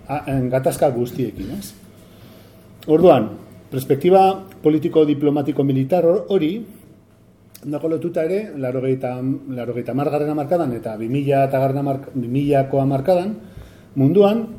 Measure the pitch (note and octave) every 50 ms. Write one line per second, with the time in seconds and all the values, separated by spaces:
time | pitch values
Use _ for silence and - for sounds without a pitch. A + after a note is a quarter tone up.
0 | - - C#3 D3 - - C3+ C3+ B2+ B2 B2+ C3 C3 E3 C3+ - E3+ D3 B2 A#2
1 | B2 B2 - - B2 G#2+ - - F#2+ A2 C#3 G3+ - - - - - - - -
2 | - - - - - - - - - - - - - - - - - - D#3 D#3+
3 | F3+ F3+ D3+ B2 A2 G#2+ - - - - - - - - - C3 C3 - C#3+ C3+
4 | - F3+ F#3+ F#3+ F#3+ F#3+ F#3+ F#3+ - - - - - D#3 D#3 D#3 C#3+ E3+ - D#3+
5 | D#3 D3 D3 C3+ D3 D3 C#3+ D3 C#3+ D#3 C#3 C#3+ C#3 C#3 C3 C3 C3+ C3 F#3 F3+
6 | E3+ E3 F3 F3 F3 - G3+ F#3 D#3 D3+ F#3+ A#3 A3 - - - - - - -
7 | _ _ _ _ _ _ _ _ _ _ - - - C#3+ D3 C#3+ D#3+ E3 D#3+ D3+
8 | D3 E3+ E3+ F3 D#3+ D#3+ F#3 G3+ A3 G#3+ D3+ C#3+ C3 B2+ B2+ C3 B2+ C3 C3 C3
9 | C3+ B2 B2+ B2+ B2+ C3 C3+ C3+ - C3+ C3 B2 A#2 A#2+ A#2 B2 B2 - A#2+ C3+
10 | C#3+ D3 C#3 D3 D3+ D3+ D3+ D3+ C#3+ C3+ F3+ E3+ E3 C3 A#2+ A2+ - A2+ A2 G#2
11 | A2+ A2+ B2+ C#3+ C#3 C#3 C#3 C3+ C3+ C3+ C3+ C3 C3+ C3+ C3+ C#3+ C#3 C#3 C#3 C#3
12 | - - - C3+ A#2+ A#2 B2 C#3 C#3+ C#3+ D3 E3+ E3 - - C3+ C3+ C3+ C3+ C3+
13 | C3+ F#3 F#3 F3 F3+ G#3 A3 - - - - - - - - - - - - C#3
14 | C3+ C#3 E3+ G3+ G3+ G3+ G#3+ A#3 A3+ - -